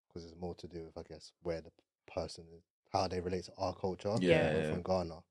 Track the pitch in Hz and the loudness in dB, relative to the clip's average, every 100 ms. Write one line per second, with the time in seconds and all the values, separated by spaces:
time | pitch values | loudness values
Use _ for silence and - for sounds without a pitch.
0 | _ 87 85 80 90 85 87 85 82 82 | _ -12 -10 -8 -6 -6 -8 -10 -10 -10
1 | 82 78 - _ 87 82 78 _ _ _ | -12 -14 -16 _ -4 -2 -4 _ _ _
2 | - - 78 - 82 82 _ _ _ 98 | -8 -4 -4 -6 -14 -18 _ _ _ 0
3 | 92 92 90 90 90 - 95 92 95 90 | 0 0 0 -2 -4 -2 -2 0 -2 0
4 | 101 110 90 - 80 78 78 82 87 92 | 0 4 6 6 6 4 2 0 2 2
5 | 87 80 - | 2 -6 -14